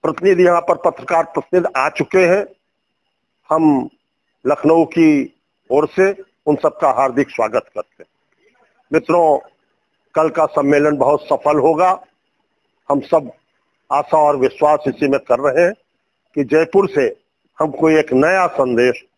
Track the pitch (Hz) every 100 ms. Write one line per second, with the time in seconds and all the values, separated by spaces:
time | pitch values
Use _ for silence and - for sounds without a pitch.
0 | 165 156 185 180 180 175 170 170 170 -
1 | - 165 160 - - 180 175 135 143 -
2 | 143 185 180 190 196 _ _ _ _ _
3 | _ _ _ _ _ 156 160 139 123 _
4 | _ _ _ _ 131 143 151 165 160 -
5 | 160 147 - _ _ _ _ 131 151 -
6 | 190 190 - _ - 147 156 - 156 120
7 | 135 123 135 - 110 117 - 101 - _
8 | - _ _ _ _ _ _ _ _ 156
9 | - 175 165 143 - _ _ _ _ _
10 | _ - 156 160 156 - 143 143 147 147
11 | 131 147 - 143 151 151 139 156 185 190
12 | - _ _ _ _ _ _ _ _ 139
13 | - 160 131 - _ _ _ _ _ 135
14 | 143 156 147 143 131 - 151 151 139 123
15 | 143 139 - 123 139 135 175 220 _ _
16 | _ _ _ - 135 156 165 196 190 151
17 | 123 - _ _ _ _ 156 131 160 156
18 | 151 127 151 190 180 - 131 117 123 117
19 | _